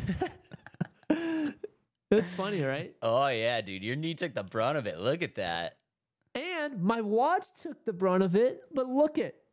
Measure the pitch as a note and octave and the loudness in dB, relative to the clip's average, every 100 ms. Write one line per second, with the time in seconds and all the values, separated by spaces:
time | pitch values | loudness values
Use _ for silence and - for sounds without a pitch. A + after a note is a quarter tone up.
0 | - F3+ F4+ - - - - - - _ | -2 -2 -4 -6 -20 -20 -10 -8 -8 _
1 | - D#4 E4 D#4+ D4 - - _ _ _ | -2 -2 -2 -2 -4 -6 -14 _ _ _
2 | - G#3 F3+ F#3 G3 G3 C3+ C#3 F3+ - | 2 2 2 -2 -2 0 0 -2 -6 -4
3 | A2+ A#2+ C#3 A#2 A2+ A#2 G2 F#2+ G#2 C3+ | 2 4 4 2 0 0 -2 -6 -4 -4
4 | D#3+ D#3 F3 A2 F#2 A2 A#2 D3+ G#2 E2 | -4 -4 -4 -4 -4 0 0 0 -2 -2
5 | G2+ E3+ D#3+ - F2+ E2+ E2 - _ _ | 0 0 -2 -4 -2 -2 -4 -8 _ _
6 | _ _ _ B3 E4+ F4 D4 A#3+ F3+ A#3 | _ _ _ -8 -4 -4 -4 -2 0 0
7 | G#3+ G#3+ C#4+ F#4 - - E4 - - F3+ | 2 2 4 2 -2 -12 -12 -8 -6 0
8 | F#3 F#3 F#3+ F#3 B3+ - - - B3+ C4 | 4 4 4 4 4 0 -6 -4 0 4
9 | D4+ D4+ F3 - _ | 4 2 -4 -6 _